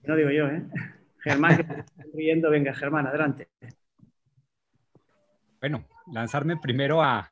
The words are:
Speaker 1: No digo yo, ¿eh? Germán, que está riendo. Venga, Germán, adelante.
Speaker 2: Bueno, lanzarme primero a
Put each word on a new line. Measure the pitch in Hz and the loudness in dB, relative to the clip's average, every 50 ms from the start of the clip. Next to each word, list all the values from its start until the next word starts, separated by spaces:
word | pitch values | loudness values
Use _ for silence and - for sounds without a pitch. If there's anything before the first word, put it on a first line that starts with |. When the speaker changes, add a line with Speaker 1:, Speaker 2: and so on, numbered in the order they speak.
| _ | _
Speaker 1:
No | - 156 | 0 2
digo | 160 151 143 | 2 2 2
yo, | 139 151 151 139 | 2 2 0 0
¿eh? | 147 170 - - - - - - - - _ _ _ _ | -2 -4 -8 -8 -8 -10 -10 -10 -14 -20 _ _ _ _
Germán, | - 147 143 139 151 170 165 | -4 -2 0 2 6 6 6
que | 165 170 | 4 4
está | 165 151 147 147 - _ - - - - | -2 -6 -12 -12 -14 _ -20 -20 -14 -10
riendo. | 151 156 156 160 165 160 156 | -4 0 2 2 2 4 4
Venga, | 151 151 143 135 127 | 4 4 2 0 -2
Germán, | - 143 143 151 156 143 | -4 -6 -2 -2 -2 -2
adelante. | 131 135 151 156 143 131 - - _ _ _ - 120 - _ _ _ _ _ - _ _ _ _ _ _ _ _ _ _ _ _ _ _ _ _ _ _ _ _ _ _ _ _ _ _ _ _ _ _ _ | -2 -2 -2 0 -2 -2 -4 -10 _ _ _ -20 -20 -20 _ _ _ _ _ -20 _ _ _ _ _ _ _ _ _ _ _ _ _ _ _ _ _ _ _ _ _ _ _ _ _ _ _ _ _ _ _
Speaker 2:
Bueno, | - 143 151 - 82 - _ - - - - | -6 -6 -6 -6 -8 -14 _ -20 -20 -12 -8
lanzarme | 113 117 113 - 139 139 156 175 | -6 -6 -2 -2 -2 -2 -2 -4
primero | 160 - - - 131 139 123 151 165 156 | -4 -2 -2 -2 0 2 2 4 4 4
a | 139 123 107 95 - | 4 2 0 -4 -8